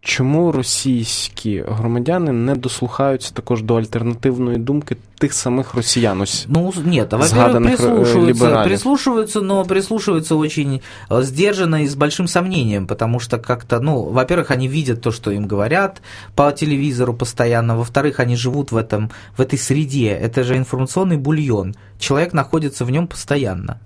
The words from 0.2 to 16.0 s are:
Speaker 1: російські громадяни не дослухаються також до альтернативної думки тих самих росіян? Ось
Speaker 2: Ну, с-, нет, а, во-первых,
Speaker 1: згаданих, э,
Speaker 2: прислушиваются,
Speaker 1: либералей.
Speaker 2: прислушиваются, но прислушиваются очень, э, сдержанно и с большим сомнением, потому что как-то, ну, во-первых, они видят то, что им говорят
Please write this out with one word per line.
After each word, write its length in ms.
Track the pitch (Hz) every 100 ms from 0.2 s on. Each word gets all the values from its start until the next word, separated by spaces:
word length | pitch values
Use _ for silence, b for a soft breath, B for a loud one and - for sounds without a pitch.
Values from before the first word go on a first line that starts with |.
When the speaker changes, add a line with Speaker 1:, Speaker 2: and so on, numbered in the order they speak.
| 131 151 170
Speaker 1:
російські 1120 | 127 127 - 135 123 113 - - - 110 98 -
громадяни 640 | 110 117 120 120 180 165
не 240 | 123 120 135
дослухаються 800 | 127 - 123 - 139 131 -
також 280 | - - 120
до 120 | 110 117
альтернативної 800 | 110 117 117 117 135 123 123 120
думки 400 | 117 147 147 120 - -
тих 160 | 143
самих 400 | - 131 127 131
росіян? 480 | 123 113 - 113 95
Ось 240 | 98 - -
Speaker 2:
Ну, 200 | 151 175
с-, 100 | 180 156
нет, 280 | 165 -
а, 40 | 110
во-первых, 100 | 151
Speaker 1:
згаданих, 440 | 247 247 247 117
э, 60 | 254
Speaker 2:
прислушиваются, 420 | 240 240 120 - - 117 -
Speaker 1:
либералей. 220 | 113 107
Speaker 2:
прислушиваются, 720 | 101 262 277 269 233 214 214
но 240 | 196 196 185
прислушиваются 680 | 190 190 220 202 165 160 160
очень, 460 | 151 156 139 135 B B B
э, 120 | 113
сдержанно 600 | 131 135 202 190 175 160
и 20 | 147
с 80 | 139
большим 320 | 147 151 175
сомнением, 600 | 180 185 185 117 104 95
потому 320 | 110 113 120
что 200 | - 120
как-то, 400 | - 120 - 120
ну, 240 | 139 143
во-первых, 480 | 80 117 127 175 -
они 160 | 135 131
видят 340 | 143 139 120
то, 100 | 120
что 200 | 113 -
им 160 | 101 104
говорят 540 | 101 104 165 196 -